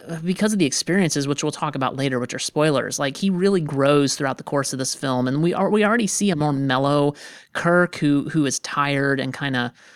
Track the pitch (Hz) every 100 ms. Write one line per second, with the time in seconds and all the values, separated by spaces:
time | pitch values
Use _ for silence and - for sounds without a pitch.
0 | 160 165 170 180 214 214 143 - - 190
1 | 170 147 139 143 151 - 151 143 131 135
2 | 135 127 123 123 - 151 156 135 110 -
3 | 139 139 196 175 196 190 151 135 139 147
4 | 139 - 139 135 - 143 135 131 131 -
5 | 135 127 127 139 170 175 196 214 208 240
6 | 196 - 202 156 151 139 139 131 139 147
7 | 143 143 - - - - 170 175 175 -
8 | 147 143 - 160 139 - - 147 143 139
9 | 139 135 131 127 139 127 123 - -